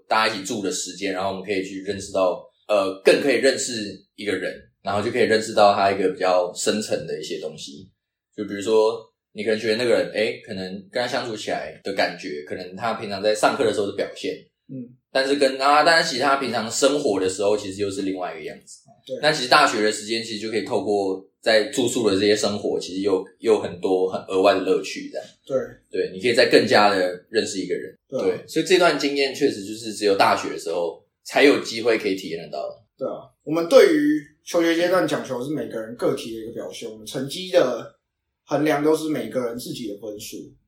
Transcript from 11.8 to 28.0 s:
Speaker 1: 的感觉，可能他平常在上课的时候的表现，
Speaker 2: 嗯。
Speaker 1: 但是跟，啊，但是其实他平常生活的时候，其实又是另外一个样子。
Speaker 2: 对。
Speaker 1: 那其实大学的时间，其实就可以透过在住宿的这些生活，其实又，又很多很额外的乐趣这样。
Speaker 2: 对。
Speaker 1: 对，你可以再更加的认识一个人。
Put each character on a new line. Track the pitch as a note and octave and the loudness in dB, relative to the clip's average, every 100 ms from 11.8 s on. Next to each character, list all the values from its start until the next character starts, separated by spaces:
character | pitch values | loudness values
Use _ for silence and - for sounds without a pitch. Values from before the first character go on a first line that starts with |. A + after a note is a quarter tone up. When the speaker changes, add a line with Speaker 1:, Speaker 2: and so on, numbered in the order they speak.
Speaker 1:
的 | G2+ | -8
感 | F#2+ F2+ F2 | -2 -4 -4
觉， | E2+ D2 - | -10 -10 -10
可 | |
能 | F#2 F2+ | -12 -12
他 | F#2+ A#2 | -6 -6
平 | A2 G#2 | -4 -6
常 | G2 | -2
在 | G#2+ | 0
上 | G#2+ C3+ A2 | 2 2 2
课 | |
的 | A2 | 0
时 | G#2+ | 0
候 | G2 | -2
的 | |
表 | - - - | -4 -6 -6
现， | G2 - - _ - | -8 -8 -14 _ -18
Speaker 2:
嗯。 | C3 A#2 - _ | -16 -16 -20 _
Speaker 1:
但 | C3+ C#3 | -2 0
是 | |
跟， | C#3+ C3+ C3 | 2 2 2
啊， | C#3+ D3+ | 4 6
但 | D#3+ E3 | 6 4
是 | E3+ | 2
其 | B2+ | 0
实 | |
他 | C#3+ C#3 | 0 0
平 | B2+ | 0
常 | A#2 A2+ | -4 -4
生 | - C#3 C#3+ | 2 2 4
活 | C3+ F#2+ | 0 0
的 | F#2 | -2
时 | G2 | 0
候， | G2+ G#2 | 0 0
其 | G2+ | -2
实 | F#2+ | -6
又 | G2 | -6
是 | G2 | -4
另 | F#2+ F#2 | -4 -4
外 | E2+ | -8
一 | E2 | -10
个 | |
样 | - - | -12 -14
子。 | - - _ _ | -18 -20 _ _
Speaker 2:
对。 | - B2 | -12 -2
Speaker 1:
那 | D3 | 0
其 | B2+ | 0
实 | B2 | 4
大 | D3+ C#3 | 4 4
学 | A2 | 2
的 | G#2+ | 0
时 | G#2+ G#2 | -2 -4
间， | A2+ | -6
其 | A2 | -6
实 | G#2 | -8
就 | A2 | -4
可 | G#2+ | -4
以 | |
透 | - G#2+ | -2 -4
过 | G#2 G2+ F#2+ F#2+ - _ | 0 0 0 -4 -10 _
在 | A#2 A2 | 2 2
住 | G2+ - A#2+ | 2 0 0
宿 | C3 G#2+ | 2 2
的 | |
这 | F#2+ | 4
些 | G#2 A2 | 4 4
生 | G#2+ G#2 | 0 -2
活， | F2+ - | -4 -4
其 | - | -4
实 | C#3+ | -2
又， | D3 - - - | 0 0 -2 -4
又 | A2+ G#2 | 2 2
很 | F2 F2 | 0 -4
多 | G2 F#2 F#2 | 0 0 0
很 | F#2 F#2 | -4 -4
额 | F#2+ | 2
外 | G2 | 4
的 | F#2+ | 4
乐 | F#2 F2+ | 2 0
趣 | - G2 F#2+ | -2 -10 -10
这 | - | -12
样。 | - _ | -14 _
Speaker 2:
对。 | - B2+ - - _ | -4 -4 -4 -14 _
Speaker 1:
对， | F#2 F2+ | -4 -4
你 | F#2 | -2
可 | B2 | 0
以 | |
再 | B2 A2+ | 4 6
更 | D3 | 6
加 | G#2+ A2 G#2 | 6 6 6
的 | F#2+ F2+ F2 - | 4 0 -4 -4
认 | A2 | -2
识 | - G2 | -2 -4
一 | F2 | -4
个 | |
人。 | D#2 - - | -6 -8 -16